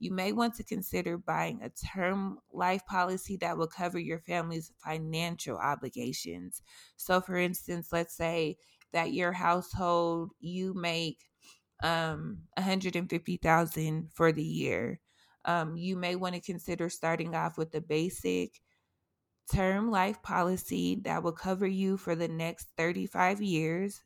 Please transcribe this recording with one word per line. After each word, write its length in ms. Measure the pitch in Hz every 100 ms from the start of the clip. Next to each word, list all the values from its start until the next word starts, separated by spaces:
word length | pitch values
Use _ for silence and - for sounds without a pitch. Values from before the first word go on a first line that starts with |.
you 120 | 175
may 200 | 185 190
want 220 | 214 233 233
to 80 |
consider 540 | - 196 185 180 175 170
buying 440 | 165 160 165 -
a 60 | 113
term 680 | - - 190 180 196 196 - _
life 340 | - 180 190 -
policy 520 | 190 180 185 - 190
that 200 | 170 165
will 100 | 165
cover 300 | - 175 175
your 220 | 165 165
family's 520 | 170 175 165 165 160 -
financial 760 | - 160 160 160 170 170 - 98
obligations. 1040 | 120 139 131 127 120 147 85 87 90 - - - - _
So, 240 | - 185
for 160 | 185 180
instance, 520 | 180 180 - 175 165
let's 240 | 170 165 -
say 420 | 165 170 156 - _ _ _
that 220 | 170 165
your 180 | 170 175
household, 1000 | 180 170 180 180 196 180 175 170 170 165 -
you 340 | 160 180 190
make, 460 | 185 170 165 165 - _ _ - - _ _
um, 560 | 160 165 165 151 156 190 160 -
a 60 |
hundred 320 | 190 190 185 175
and 120 | 175
fifty 300 | 165 160 180
thousand 720 | 170 165 165 - 156 160 165
for 200 | - 165
the 120 | 156
year. 560 | 156 160 139 90 120 - _ _ _ _ -
Um, 320 | 170 160 165
you 180 | 180 185
may 200 | 180 180
wanna 260 | 185 180
consider 480 | - 175 - 170 170
starting 460 | - 160 165 165 165
off 200 | 165 165
with 200 | 160 156
a 60 |
basic 800 | 165 151 170 - 180 - 160 - _ _ _ _ _ _ _ _ -
term 400 | 202 185 196 226
life 300 | 202 190 214
policy 760 | - 180 175 185 - 180 175 -
that 180 | 196 165
will 100 | 170
cover 360 | 165 185 190 196
you 280 | 190 190 190
for 180 | 175 165
the 120 | 170
next 420 | 165 165 170 - -
thirty-five 680 | 165 185 185 175 185 202
years, 580 | 208 160 160 170 196 -